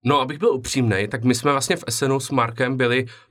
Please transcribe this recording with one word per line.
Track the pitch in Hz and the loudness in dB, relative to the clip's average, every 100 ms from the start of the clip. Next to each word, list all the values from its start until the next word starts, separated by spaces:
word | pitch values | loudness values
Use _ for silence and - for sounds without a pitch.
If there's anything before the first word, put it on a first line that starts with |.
| 123 | 2
No, | 143 | 2
abych | 131 147 | 0 0
byl | 220 | 0
upřímnej, | 131 117 135 117 95 104 | 0 -2 0 2 2 -2
tak | 120 | 0
my | 120 120 | 0 2
jsme | 147 | 2
vlastně | 139 127 175 | 0 0 -4
v | - | -4
Essenu | 117 135 135 | -2 0 0
s | 135 | 0
Markem | 135 117 117 127 131 | 0 0 -2 -2 0
byli | 123 123 123 - _ | 2 2 -2 -14 _